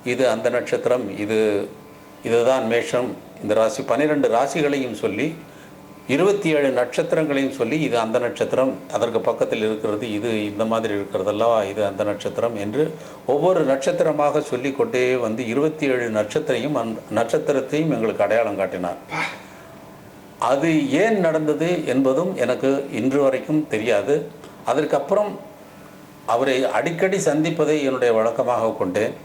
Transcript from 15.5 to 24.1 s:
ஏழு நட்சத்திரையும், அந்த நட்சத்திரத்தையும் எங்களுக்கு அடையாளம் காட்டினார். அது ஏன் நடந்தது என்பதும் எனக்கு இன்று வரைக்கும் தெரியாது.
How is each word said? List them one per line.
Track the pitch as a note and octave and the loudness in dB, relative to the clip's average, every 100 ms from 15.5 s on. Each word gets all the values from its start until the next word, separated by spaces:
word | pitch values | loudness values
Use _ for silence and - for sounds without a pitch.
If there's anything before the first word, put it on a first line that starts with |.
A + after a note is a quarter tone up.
| B2+ D#3 D#3 C#3+ | 0 0 0 0
ஏழு | B2 A#2+ | 0 0
நட்சத்திரையும், | G#2+ G#2+ - - B2 C3+ | 0 0 -2 0 -2 0
அந்த | C#3 A2+ A2 - | -2 -2 -6 -4
நட்சத்திரத்தையும் | G#2+ A#2 D#3 D3+ C3+ C3 D3 D#3+ | -2 0 0 2 0 0 -2 0
எங்களுக்கு | A#2 A2 F#2+ | 0 -2 0
அடையாளம் | G2+ A2 G#2+ G2 | 2 2 2 0
காட்டினார். | F#2+ F#2 F2+ E2 - - - - - - - - - - - - - - | -4 -2 -6 -8 -10 -8 -6 -10 -18 -20 -20 -20 -20 -20 -20 -20 -20 -4
அது | A#2 C#3 E3 D#3 C3+ | 0 2 4 2 2
ஏன் | C#3 A3 G#3 | 2 4 4
நடந்தது | E3+ D#3 D3+ C#3+ E3 E3+ C#3 | 2 2 0 0 0 0 0
என்பதும் | B2+ C3+ C3+ F#3 F#3+ | 2 4 2 0 0
எனக்கு | A#2+ A#2 C3+ C#3 - | 0 2 2 0 -2
இன்று | A#2 B2+ C#3 | -2 0 4
வரைக்கும் | C3+ B2+ - D#3 D3+ | 2 2 0 -2 0
தெரியாது. | A2 A2+ G#2 G2+ | -2 2 0 2